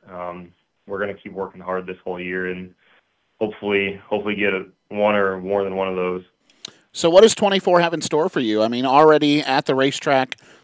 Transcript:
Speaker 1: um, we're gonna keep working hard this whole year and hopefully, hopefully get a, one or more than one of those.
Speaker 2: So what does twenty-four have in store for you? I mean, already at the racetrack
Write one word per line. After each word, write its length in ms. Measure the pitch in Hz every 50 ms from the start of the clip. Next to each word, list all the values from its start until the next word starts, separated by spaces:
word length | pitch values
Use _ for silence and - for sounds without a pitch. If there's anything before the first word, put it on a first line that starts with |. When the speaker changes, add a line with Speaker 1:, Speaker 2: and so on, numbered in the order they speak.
| _ 98
Speaker 1:
um, 420 | 92 87 90 87 87 90 87 87 87 _ _ _ _ _ _
we're 120 | 101 98 95
gonna 140 | 104 101
keep 220 | 95 - - 104 92
working 260 | 95 95 92 - 92
hard 260 | 92 92 92 92 90
this 120 | 90 92 92
whole 160 | - 95 90 90
year 280 | 90 90 90 92 90
and 280 | 90 90 90 92 90 90 _ _ _ _ _ _ _ _ _ _ _ _ -
hopefully, 640 | 110 104 - - 104 101 101 98 98 98 98 98 - -
hopefully 260 | 107 104 104 107 104
get 200 | 98 101 101 95
a, 100 | 95 95 - _ _ _ -
one 260 | 104 104 104 107 104
or 240 | 104 98 95 95 92
more 240 | 90 95 101 101
than 140 | 98 98 95
one 100 | 95 95
of 100 | 95 92
those. 280 | 92 90 90 90 92 90 _ _ _ _ _ _ _ - - - _ _ _
Speaker 2:
So 180 | - - - 165
what 100 | 170 190
does 140 | 220 220 -
twenty-four 440 | - 220 196 196 190 - 202 180 175
have 120 | 175 170
in 80 | 170 156
store 300 | - - 165 151 165 185
for 100 | - 170
you? 220 | 131 110 107 107
I 60 | 107 113
mean, 180 | 120 120 127
already 560 | 135 131 143 156 156 151 147 151 147 143 151
at 240 | 143 135 135 139 -
the 80 | - 139
racetrack 640 | 131 135 139 135 - - 156 139 131 131 - - - - - - _